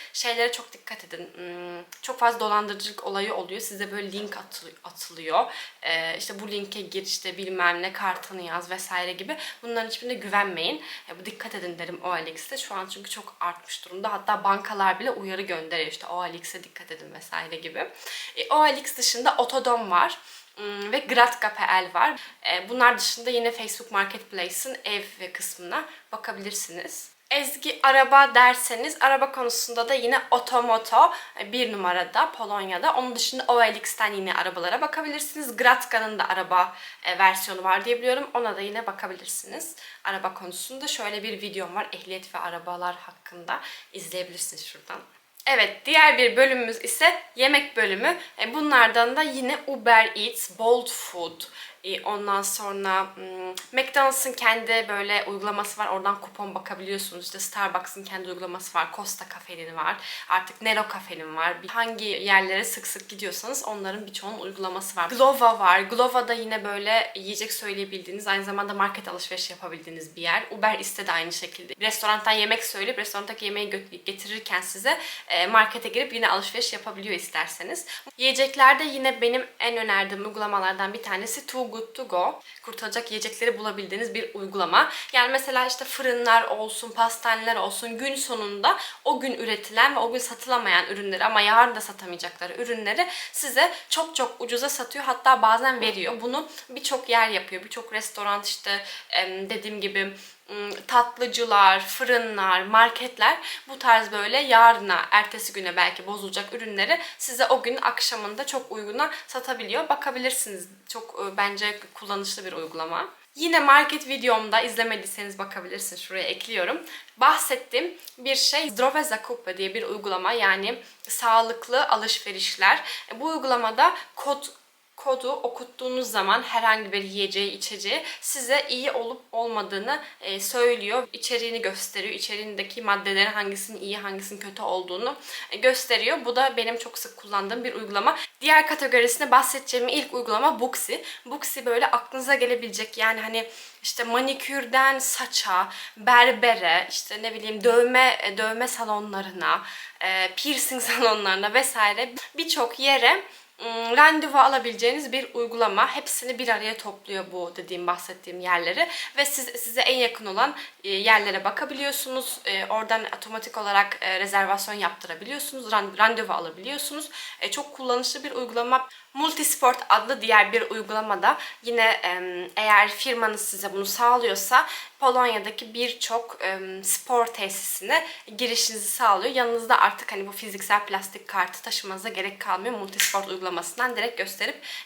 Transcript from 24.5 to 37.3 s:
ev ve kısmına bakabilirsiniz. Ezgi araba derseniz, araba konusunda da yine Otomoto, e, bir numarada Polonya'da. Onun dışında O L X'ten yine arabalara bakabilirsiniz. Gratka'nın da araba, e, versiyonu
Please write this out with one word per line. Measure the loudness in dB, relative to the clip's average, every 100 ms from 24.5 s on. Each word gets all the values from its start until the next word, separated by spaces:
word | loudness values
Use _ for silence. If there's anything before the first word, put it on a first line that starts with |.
| -6 -8 -8
ev | -6 -6 -6 -12
ve | -12
kısmına | -8 -10 -10 -8 -8 -8 -14 _
bakabilirsiniz. | -12 -10 -10 -8 -8 -8 -10 -12 -14 -16 _ -4
Ezgi | -2 -2 -6 -8 4
araba | 6 8 10 8 10
derseniz, | 10 8 6 0 -4 -6 2
araba | 4 4 2
konusunda | -2 -2 -2 -2 -2 0
da |
yine | 0 2 2 2
Otomoto, | 0 2 2 4 2 4 8 8 6 -10 -12
e, | -6
bir | -2 -2
numarada | 0 0 0 0 2 0
Polonya'da. | -2 -6 -4 -4 -2 0
Onun | 0 0 -2
dışında | -4 -2 2
O | 6
L | 4 2
X'ten | -6 -2 -2
yine | -2 -2
arabalara | -2 -2 -2 -2 -2
bakabilirsiniz. | -2 -4 -6 -6 -8 -8 -8 2
Gratka'nın | 4 4 2 -2 -2 -2
da | -2
araba, | -2 2 2 2 -2 -18 -8
e, | -4 4
versiyonu | 4